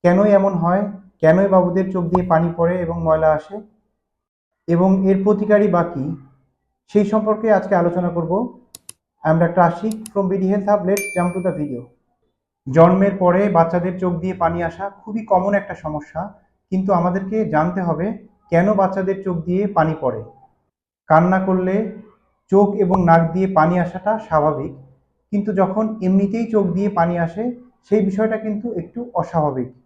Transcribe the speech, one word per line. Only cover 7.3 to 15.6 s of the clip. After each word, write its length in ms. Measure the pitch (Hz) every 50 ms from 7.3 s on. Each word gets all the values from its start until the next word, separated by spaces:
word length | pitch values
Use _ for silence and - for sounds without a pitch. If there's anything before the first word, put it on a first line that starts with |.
| 214 214 226 220
আজকে 220 | 208 185 - - 202
আলোচনা 340 | 175 170 170 170 180 180 175
করব। 540 | 170 170 165 156 180 202 247 247 - - _ _ _ - _ - - _ _ _ _ _ -
I 80 | 156
am 60 | 160 165
ডাক্তার 260 | 175 170 175 190 175
আশিক 300 | 165 170 - 208 220 214 - - -
from 160 | - 202 196 185
বিডি 180 | 196 190 190 185
Health 160 | 202 202 190 202
Hub। 120 | 208 202 175
Let's 200 | 180 196 196 - - -
jump 140 | 180 180 180 175
to 60 | 190 175
the 60 | 185 156 147
video। 220 | 147 139 127 120 123 - _ _ _ _ _ _ _ _ _ _ _ _ _ _ _ 131
জন্মের 420 | 131 165 165 180 185 190 196 202 190 -
পরে 300 | 185 175 175 185 208 196
বাচ্চাদের 500 | 175 165 165 165 - 180 170 185 175 -
চোখ 140 | 185 180
দিয়ে 220 | 175 160 180 190 185
পানি 280 | 185 175 165 170 175
আসা 280 | 170 165 - - 190 196
খুবই 340 | 196 - - 220 202 226 214
কমন 300 | - 196 180 185 202 202
একটা 200 | 196